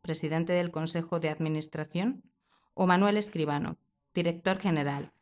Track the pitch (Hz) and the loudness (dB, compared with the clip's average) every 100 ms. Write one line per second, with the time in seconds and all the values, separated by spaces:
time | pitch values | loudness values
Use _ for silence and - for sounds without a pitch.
0 | - 156 156 160 170 180 175 160 160 170 | -6 -4 -2 0 2 0 0 -2 -4 -4
1 | 165 170 160 156 160 156 156 156 151 170 | -2 -2 -2 -2 -2 -2 -4 -8 -6 -2
2 | 208 269 - _ _ _ _ - 185 180 | -2 -4 -10 _ _ _ _ 0 4 6
3 | 202 208 208 170 151 147 160 165 _ _ | 6 4 0 -2 0 0 -4 -8 _ _
4 | _ - 170 170 190 190 202 160 143 143 | _ -2 0 0 0 0 2 2 0 -4
5 | 147 _ | -8 _